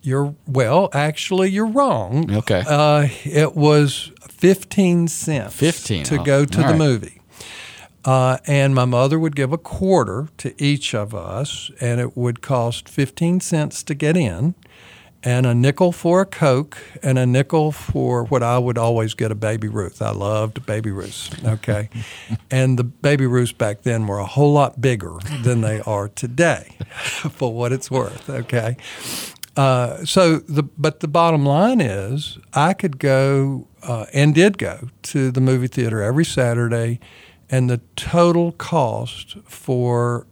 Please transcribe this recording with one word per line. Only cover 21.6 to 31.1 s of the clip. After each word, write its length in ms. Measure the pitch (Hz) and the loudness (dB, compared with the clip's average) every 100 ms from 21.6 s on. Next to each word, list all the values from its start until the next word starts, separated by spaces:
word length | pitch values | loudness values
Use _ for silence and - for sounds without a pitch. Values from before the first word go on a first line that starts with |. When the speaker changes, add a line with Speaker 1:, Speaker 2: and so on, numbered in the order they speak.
| - 104 104 | -2 -2 -4
Speaker 1:
<laughs> 560 | 113 110 - - 117 _ | -10 -14 -16 -10 -10 _
And 280 | 131 131 127 | 0 2 2
the 60 | |
Baby 420 | 123 - 147 143 131 | -2 -2 0 2 2
Ruths 260 | 123 120 | 2 0
back 320 | - 110 104 | -2 -4 -2
then 220 | - 113 107 | -4 -2 -2
were 120 | 101 | -4
a 80 | 98 | -4
whole 260 | - 147 | 2 4
lot 300 | 147 135 - | 4 2 2
bigger 340 | 127 120 87 82 101 147 | 0 0 -4 -10 -10 -2
than 220 | 120 120 | 0 2
they 180 | 110 107 | 0 -2
are 280 | 107 104 104 | -4 -4 -4
today, 680 | - 123 123 170 135 - - | -8 -8 0 2 0 -6 -16
<laughs> 100 | - - - - 156 | -16 -10 -10 -6 -8
for 240 | - 127 | -4 -4
what 180 | 113 120 | -2 -2
it's 180 | 131 - | -2 -2
worth, 380 | 131 123 - - | -4 -4 -8 -10
okay? 480 | 135 117 120 113 127 - - - - - - - - | -10 -4 -2 -2 -6 -10 -14 -12 -12 -12 -16 -10 0
Uh, 480 | 139 127 120 135 | 2 2 0 -4
so, 340 | 165 - 175 160 | -2 4 4 2
the, 240 | - 147 | 0 -4
but 380 | 143 - 151 156 | -4 -2 -2 -2
the 80 | |
bottom 380 | 165 | -2